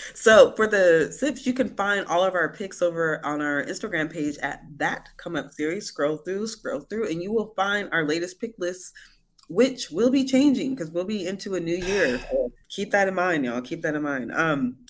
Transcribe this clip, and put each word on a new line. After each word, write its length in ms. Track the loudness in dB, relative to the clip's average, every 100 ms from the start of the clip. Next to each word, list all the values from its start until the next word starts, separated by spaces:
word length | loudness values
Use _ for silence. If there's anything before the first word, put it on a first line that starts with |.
| -12
So 380 | 2 8 10 10 6
for 120 | 2
the 440 | 4 6 6 2
sips, 340 | -2 -2 -2 -2
you 80 |
can 160 | -2 -2 -2
find 300 | -2 -2 0
all 160 | 2
of 120 | 2 2
our 180 | -2
picks 280 | -4 -10 -2
over 440 | -2 0 -2 -2 -4
on 160 | -4
our 220 | -2 -2
Instagram 480 | -4 -6 -6 -4 -4
page 260 | -4 -6 -4
at 200 | -8 -8 -12 -4
that 320 | -4 -4 -10 -16
come 180 | -8 -6
up 160 | -6
series. 340 | -6 -4 -4 -8
Scroll 320 | -2 -2 -2
through, 300 | -6 -6 -6
scroll 340 | -8 -8 -8
through, 280 | -6 -4 -4
and 120 | -4
you 80 | -2
will 220 | -2 -2 -2
find 340 | -2 -2 -2
our 140 | -2 0
latest 340 | -2 -4 -8
pick 120 | -10 -6
lists, 340 | -6 -6 -10 -14 -20 _ _ _ -4
which 420 | 2 2 0 -6
will 200 | 0 2
be 140 | 2 2
changing 500 | 4 4 4 0 -4
'cause 160 | -6
we'll 140 | -6 -4
be 200 | -4 -4
into 300 | -8 -6 -4
a 40 |
new 180 | -2 -2
year. 420 | 0 2 2 0 -2
So 200 | -2 -2 -6 -12
keep 220 | -8 0
that 160 | 2 2
in 80 | 2
mind, 300 | 2 2 0
y'all. 160 | -4
Keep 200 | -6 -4
that 120 | -4 -2
in 60 |
mind. 280 | -2 -4 -2
Um, 440 | 0 2 2 0 -4